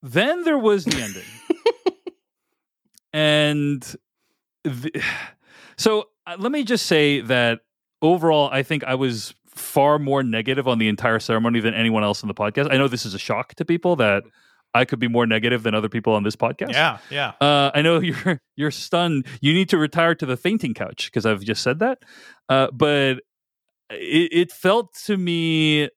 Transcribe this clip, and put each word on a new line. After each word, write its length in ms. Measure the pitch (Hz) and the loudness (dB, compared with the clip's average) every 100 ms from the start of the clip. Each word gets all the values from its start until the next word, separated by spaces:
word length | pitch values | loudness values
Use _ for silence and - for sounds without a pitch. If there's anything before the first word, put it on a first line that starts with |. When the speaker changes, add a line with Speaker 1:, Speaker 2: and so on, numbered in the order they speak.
Speaker 1:
Then 420 | 135 123 240 349 | -2 0 2 0
there 140 | 339 294 | 0 2
was 260 | 220 202 | 2 2
the 160 | 156 139 | 0 -2
ending. 220 | 110 95 90 - - | -4 -10 -16 -20 -6
Speaker 2:
<laughs> 140 | - 453 466 - - - _ _ _ _ _ _ _ _ _ _ | -2 -2 -2 -4 -6 -18 _ _ _ _ _ _ _ _ _ _
Speaker 1:
And 680 | 151 151 151 147 147 143 143 - - _ _ _ _ _ _ | 0 2 4 2 2 0 -2 -6 -18 _ _ _ _ _ _
the, 380 | - 123 123 - - - - _ | -8 -6 -8 -6 -6 -6 -12 _
<sighs> 380 | _ - - - | _ -20 -20 -2
so, 320 | - 214 - _ - | 0 0 -4 _ -16
uh, 100 | 175 | -8
let 140 | 214 | -4
me 120 | 294 | -4
just 220 | 233 240 - | -2 -2 2
say 340 | 160 147 143 | 2 2 0
that 380 | 117 127 120 117 _ _ _ _ | 0 0 2 -2 _ _ _ _
overall, 480 | 156 180 165 156 143 | 2 2 4 4 2
I 100 | 131 | 0
think 220 | 135 156 | -2 -4
I 100 | 131 | -2
was 400 | 131 135 113 - - _ | -2 -2 -2 -8 -16 _
far 500 | - - - 139 151 | -16 -4 2 4 4
more 240 | 143 139 | 2 0
negative 440 | 131 113 110 131 131 | 0 -2 -2 -2 0
on 120 | 120 | 2
the 100 | 110 | 2
entire 300 | 104 120 113 | 0 -2 -2
ceremony 420 | - 113 117 117 | 0 0 0 0
than 140 | 113 | 0
anyone 280 | 107 113 110 | 0 0 0
else 200 | 104 104 | 0 -2
on 60 | 107 | -6
the 60 | |
podcast. 380 | 98 104 107 143 | -4 -4 -2 0
I 40 | 135 | 2
know 100 | 139 | 0
this 160 | 120 | -2
is 80 | - | -8
a 40 | 98 | -10
shock 360 | - 110 127 - | -6 -6 -6 -10
to 80 | |
people 320 | 160 170 175 170 | -2 -2 0 2
that 260 | 110 101 - _ _ _ _ | 2 2 -2 _ _ _ _
I 120 | 120 127 | 0 0
could 120 | 131 | 0
be 100 | 120 | 0
more 180 | 117 117 | 2 2
negative 360 | 110 113 123 | 2 0 0
than 120 | 113 | 0
other 160 | 107 107 | -2 -2
people 240 | 117 110 | -2 0
on 80 | 107 | 2
this 120 | 101 - | 0 -2
podcast. 360 | 117 139 - | -4 -4 -4
Speaker 3:
Yeah, 260 | 127 156 113 - | 0 0 -2 -10
yeah. 220 | 143 135 - | -6 -6 0
Speaker 1:
Uh, 300 | 143 147 139 | 2 4 2
I 80 | 147 | 2
know 160 | 156 165 | 2 2
<laughs> 20 | |
you're, 400 | 175 - 185 160 _ - | 0 -4 -4 -4 _ -6
you're 140 | 147 | -6
stunned. 560 | 143 - 170 175 147 131 131 | -6 -4 -2 0 -2 -4 -4
You 120 | 139 | 0
need 160 | 170 185 | 2 2
to 80 | 180 | 2
retire 360 | 151 170 165 | 2 2 2
to 100 | 170 139 | 0 -2
the 100 | 127 | -2
fainting 360 | 175 214 147 | -2 -2 -2
couch 360 | 107 95 - - | -6 -8 -8 -6
'cause 140 | - 110 | -2 0
I've 160 | 104 | -2
just 200 | 101 107 | -2 -4
said 180 | - 147 | -2 0
that. 180 | 226 254 _ - - - _ | -2 -2 _ -20 -20 -20 _
Uh, 200 | 135 135 | 0 0
but 440 | 127 151 147 139 127 - _ _ _ _ _ _ | 2 2 4 2 0 -6 _ _ _ _ _ _
it, 380 | - 87 147 170 | -12 0 2 2
it 200 | 170 175 | 0 -2
felt 420 | - 185 214 214 - | 0 2 2 0 -10
to 120 | - 202 | -4 -2
me 720 | 175 170 165 160 156 151 147 | 0 0 0 2 2 2 0